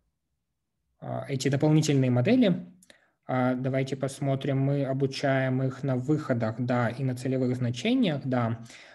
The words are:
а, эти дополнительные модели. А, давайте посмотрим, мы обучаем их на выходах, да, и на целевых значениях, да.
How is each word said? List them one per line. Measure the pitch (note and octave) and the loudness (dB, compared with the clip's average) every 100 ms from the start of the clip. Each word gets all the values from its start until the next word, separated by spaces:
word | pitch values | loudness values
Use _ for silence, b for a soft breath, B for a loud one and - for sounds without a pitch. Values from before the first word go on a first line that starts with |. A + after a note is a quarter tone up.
| _ _ _ _ _ _ _ _ _ _ | _ _ _ _ _ _ _ _ _ _
а, | C#3 B2 B2 | -10 -8 -6
эти | C3+ C#3 | -2 0
дополнительные | C#3 D#3 D#3 D#3 C#3 B2+ | 2 4 4 4 2 4
модели. | B2 B2+ B3+ G#3+ - - - b b b b - | 2 4 4 4 2 -4 -20 b b b b -4
А, | B2+ B2+ B2+ | 0 0 0
давайте | C3 C3+ C3+ - | -2 -2 -2 -4
посмотрим, | C3+ - C#3 C3+ C#3+ C3+ | -6 -4 -2 -2 0 0
мы | C3+ C#3+ C3 | 0 0 -2
обучаем | C3+ C#3 C3+ C#3 C3+ C3 C3 | 0 -2 0 0 0 0 0
их | C3 B2+ | -2 -4
на | C#3 B2+ | -2 -2
выходах, | B2+ D3+ D3+ B2 A2 A2+ | 0 -2 0 -2 -2 -2
да, | B2 B2 A#2 | -2 0 0
и | A#2+ | -2
на | C3+ B2 | -4 -4
целевых | C3+ C3 B2+ B2 | -4 -2 0 0
значениях, | A#2+ - A3+ C4 G#3 C#3 C3+ | -2 -2 0 2 2 0 0
да. | B2+ A#2 A2+ B B B | 0 0 -4 B B B